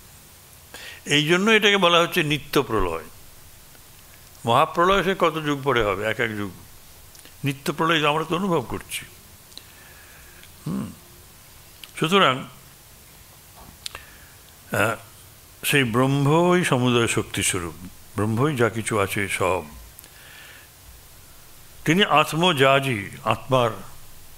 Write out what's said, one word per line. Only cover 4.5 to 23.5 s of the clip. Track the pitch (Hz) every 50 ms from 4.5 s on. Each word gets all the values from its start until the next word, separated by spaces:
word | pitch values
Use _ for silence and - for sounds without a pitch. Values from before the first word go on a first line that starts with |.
| 117 131 156 - - 175 170 185 196 196 160
সে | 185 190 -
কত | 185 165 151
যুগ | 160 151 147 147 139 131
পরে | 143 127 120 110
হবে, | 104 95 95 104
এক | 110 107 -
এক | 120 113 107
যুগ। | 104 101 98 87 - - - - - - - - - - - - - - - - - -
নিত্য | 139 143 135 - -
প্রলয় | 143 147 165 160 170 156 147 147
আমরা | 147 156 160
তো | 160 170
অনুভব | 170 196 202 170 151
করছি। | 117 104 107 92 - - - - - - - - - - - - - - - - - - - - - - - - - - - - - - - - - - - - -
হুম, | - - 135 120 110 - - - - - - - - - - - - - - - - - - - - - -
সুতরাং, | 156 160 190 196 185 143 127 131 135 - - - - - - - - - - - - - - - - - - - - - - - - - - - - - - - - - - - - - - - - - - - - -
আহ, | - 101 101 113 110 - - - - - - - - - - - - - -
সেই | - - 143 135
ব্রহ্মই | 117 107 123 131 135 139 143 139 139 151 165 175 180 180 180 170
সমুদয় | - 147 123 123 127 120 120 117
শক্তিস্বরূপ, | 107 - 110 101 - - - 95 - - 95 85 85 78 80 90 92 - - - - -
ব্রহ্মই | 101 101 110 113 110 135 156 156
যা | 117 117 110
কিছু | 101 113 101 - 117 104
আছে | 98 98 - 107 101 92
সব। | - - 98 90 92 90 78 76 76 - - - - - - - - - - - - - - - - - - - - - - - - - - - - - - - - - - - - - - - - - -
তিনি | 147 160 190 208
আত্মজাজি, | - 151 147 151 151 151 156 175 185 170 135 135 135 135 135 135 135 123 104 98 87 - - -
আত্মার | 110 113 - - -